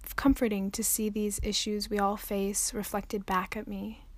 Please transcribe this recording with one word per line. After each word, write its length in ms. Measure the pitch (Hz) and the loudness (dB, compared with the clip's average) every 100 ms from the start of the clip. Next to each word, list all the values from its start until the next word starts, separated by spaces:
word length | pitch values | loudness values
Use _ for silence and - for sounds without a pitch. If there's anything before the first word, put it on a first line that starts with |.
| - - | -8 2
comforting 540 | 277 269 233 202 196 | 4 6 4 2 -2
to 100 | - | 0
see 260 | 214 - 214 | 0 2 2
these 320 | 214 208 202 | 2 0 0
issues 480 | 214 202 214 208 208 | 0 0 0 -2 0
we 80 | 208 | 2
all 180 | 196 208 | 2 0
face 560 | - 196 196 208 - | -2 0 0 0 0
reflected 540 | 214 196 208 - 208 196 | -2 -2 -4 -2 -4 0
back 300 | 190 185 214 | 0 0 -6
at 120 | 214 | -6
me. 360 | 196 208 226 - | -6 -6 -10 -16